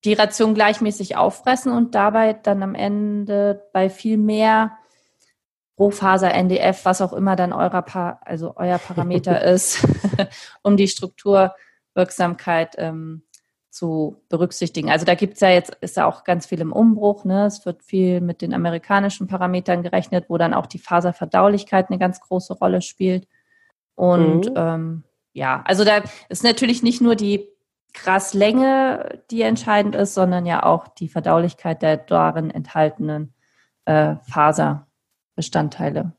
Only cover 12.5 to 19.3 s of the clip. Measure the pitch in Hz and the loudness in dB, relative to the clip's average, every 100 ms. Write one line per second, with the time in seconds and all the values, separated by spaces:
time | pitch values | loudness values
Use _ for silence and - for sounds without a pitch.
12.5 | 165 165 - 165 160 160 160 _ _ _ | -2 -2 -6 -8 -8 -12 -14 _ _ _
13.5 | _ _ - 170 160 151 - _ 170 175 | _ _ -10 -4 -2 -4 -6 _ -2 -2
14.5 | - 170 - 151 156 156 180 196 - 190 | -2 -6 -4 0 0 2 2 0 2 4
15.5 | 180 175 - 180 - 160 - - 175 - | 4 2 -12 -10 0 0 0 -4 -4 -4
16.5 | 180 160 202 226 214 208 202 190 190 208 | -6 -4 2 4 4 2 0 -2 0 0
17.5 | 202 - 175 _ 190 185 180 175 170 175 | -2 -10 -10 _ 0 0 0 -2 -6 -6
18.5 | 185 170 165 - 202 202 190 185 | -4 -2 -4 -2 0 0 -4 -8